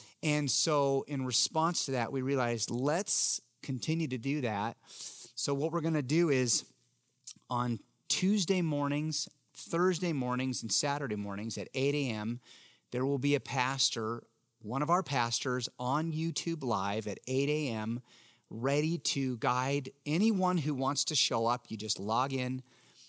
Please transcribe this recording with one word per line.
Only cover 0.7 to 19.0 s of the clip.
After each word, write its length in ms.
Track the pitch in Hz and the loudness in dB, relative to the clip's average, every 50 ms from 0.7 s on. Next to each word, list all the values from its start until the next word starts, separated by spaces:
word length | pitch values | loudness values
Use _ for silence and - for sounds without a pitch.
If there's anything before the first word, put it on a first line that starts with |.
| 151 143 139 139 139 135 - | 4 4 4 2 2 0 0
in 180 | - 143 135 131 | -2 -4 -2 -2
response 600 | 127 120 - - - - 160 160 170 170 - - | 0 2 2 2 2 2 2 2 2 2 0 0
to 60 | - | 0
that, 200 | 135 123 117 - | 0 0 0 0
we 100 | 135 135 | -2 -2
realized, 480 | 127 135 139 135 123 120 117 113 - - | 0 0 0 2 2 0 0 0 -2 -2
"Let's 680 | 117 123 131 143 156 185 214 - - - - - - - - _ _ _ - | -2 0 0 0 0 0 2 2 4 4 4 2 2 0 -4 _ _ _ -8
continue 460 | - 131 123 - 156 160 165 165 131 | -6 -6 -2 -2 0 0 0 0 -2
to 80 | 127 | -2
do 240 | 120 117 139 147 151 | -4 -2 -2 -2 -2
that." 340 | 127 113 107 101 104 117 - - _ - - - - - - - - - - | -2 -2 -2 -2 -2 -4 -6 -8 _ -16 -14 -12 -12 -12 -12 -12 -14 -14 -10
So 200 | - - 147 143 | -6 -2 -2 0
what 180 | 139 147 160 | 0 0 0
we're 80 | 151 170 | 0 0
gonna 220 | 147 165 160 151 | 0 0 0 0
do 280 | 135 123 151 165 175 160 | 0 2 2 4 4 4
is 360 | 135 127 127 117 - - - - - _ _ _ _ _ _ _ _ _ _ - - - _ - | 4 4 4 4 2 0 0 -6 -16 _ _ _ _ _ _ _ _ _ _ -4 -4 -4 _ -4
on 300 | 123 120 123 123 117 110 - _ _ _ _ | -2 0 0 0 -2 -4 -6 _ _ _ _
Tuesday 540 | - - - 180 190 214 208 175 175 190 185 | -2 0 2 2 2 2 2 2 2 2 2
mornings, 680 | 170 160 147 143 143 139 143 147 156 156 151 - - - - _ _ _ - | 2 0 0 0 0 0 0 0 0 0 -2 -2 -4 -4 -8 _ _ _ -8
Thursday 560 | - - - - 170 180 185 180 151 180 175 | -6 -4 -2 2 2 4 2 2 2 0 0
mornings, 500 | 156 139 127 123 123 123 131 131 120 - | 0 0 0 0 0 0 0 0 0 -2
and 100 | - 113 | 0 0
Saturday 440 | - - - 143 139 147 147 120 107 | 2 2 2 0 0 -2 -2 -4 -4
mornings 420 | 104 101 104 98 98 107 113 - | -4 -4 -4 -6 -6 -6 -6 -6
at 120 | 110 92 - - | -6 -6 -4 -2
eight 220 | 131 135 139 143 | 0 2 2 2
A 140 | 147 139 127 | 2 0 -2
M, 320 | 110 107 107 110 120 123 - - - - - - _ _ _ _ | -2 -2 -4 -4 -6 -8 -10 -18 -20 -20 -20 -20 _ _ _ _
there 140 | - 127 131 | -4 -2 0
will 120 | 139 143 | 0 0
be 180 | 135 123 143 143 | 0 2 2 2
a 40 | 131 | 2
pastor, 880 | - - 123 135 123 131 135 127 - - - 120 110 110 117 120 - _ _ _ _ _ _ _ | 0 -2 -2 0 0 0 0 0 0 0 0 -2 -4 -4 -6 -6 -10 _ _ _ _ _ _ _
one 200 | - 107 120 135 | -8 -4 -2 -2
of 80 | 147 139 | 0 2
our 120 | 170 185 | 2 0
pastors, 680 | - - 139 131 117 117 117 - - 135 123 127 113 - - - | 0 0 0 0 0 0 0 -2 -2 -2 -2 -2 -4 -6 -6 -6
on 320 | 127 123 139 151 165 165 | -2 0 0 0 0 -2
YouTube 500 | 151 160 160 165 160 - - 170 165 151 | -2 -2 -2 -2 -2 -2 -2 -2 -4 -2
Live 460 | 143 123 110 95 95 101 101 110 107 | -2 0 0 0 0 -2 -2 -2 -4
at 120 | 104 95 - - | -4 -6 -8 -4
eight 240 | - 131 135 143 143 | -2 0 0 2 2
A 200 | 151 156 151 131 | 0 0 -2 -2
M, 320 | 113 110 107 113 117 123 - _ - - - - _ _ _ - | -4 -4 -4 -4 -6 -6 -8 _ -20 -20 -20 -20 _ _ _ -14
ready 480 | 113 113 120 135 139 151 151 160 170 | -8 -4 -2 0 2 2 2 0 0
to 400 | 160 | 0